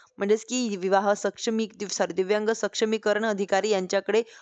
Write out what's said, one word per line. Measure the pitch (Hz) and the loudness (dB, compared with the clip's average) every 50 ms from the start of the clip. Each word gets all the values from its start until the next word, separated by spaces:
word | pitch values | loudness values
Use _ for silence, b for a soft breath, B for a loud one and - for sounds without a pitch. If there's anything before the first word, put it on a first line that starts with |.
| b b b - | b b b -4
म्हणजेच | 202 202 214 220 - | 2 2 2 2 2
की | - 240 254 247 226 202 | -4 -2 -2 -2 -2 -2
विवाह | 180 175 190 190 196 208 202 | -2 0 2 2 2 4 2
सक्षमी-, | 208 202 - 202 190 - - 240 220 220 226 202 - - | 0 0 0 -4 -4 -2 -4 -2 -2 -2 -2 -4 -6 -10
दिव-, | 202 185 - | -10 -8 -2
सॉरी, | - 196 175 | -2 -2 -2
दिव्यांग | 175 175 190 185 214 214 214 214 | 0 -2 0 0 0 0 0 -2
सक्षमीकरण | 226 - - 196 - - 233 220 220 220 - 214 208 208 220 | -2 -2 -4 -4 -2 -2 -2 0 -2 -2 0 0 0 2 0
अधिकारी | 226 214 190 202 180 196 190 190 220 | -2 -2 -2 -2 0 0 0 2 2
यांच्याकडे | 208 190 185 180 208 196 190 - 202 226 233 B B B | 0 0 0 0 -2 -2 0 2 0 0 0 B B B